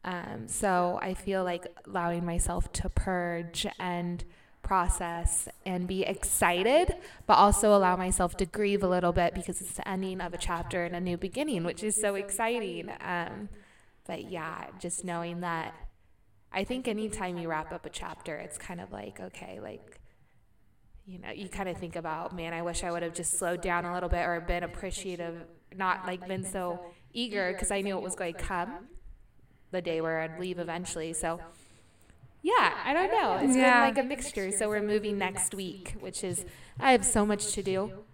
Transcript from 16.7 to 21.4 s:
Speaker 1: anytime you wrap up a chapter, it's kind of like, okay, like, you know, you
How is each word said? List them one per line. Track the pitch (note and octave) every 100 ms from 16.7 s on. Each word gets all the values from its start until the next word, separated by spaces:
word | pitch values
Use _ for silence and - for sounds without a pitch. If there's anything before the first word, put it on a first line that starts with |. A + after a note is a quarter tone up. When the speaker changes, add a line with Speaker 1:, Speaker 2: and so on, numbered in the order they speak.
| B3+ B3+
Speaker 1:
anytime | G#3+ A3 G#3 F3+ F3
you | E3
wrap | D#3 D#3
up | E3+ D3+
a |
chapter, | - - - - D3+
it's | F#3 -
kind | - F3
of | F#3
like, | G2+ G#2 -
okay, | F#3+ - F#2 G2
like, | G#2 G2+ - - - - - - _ - - _ - - G3
you | F3+
know, | F#3+
you | -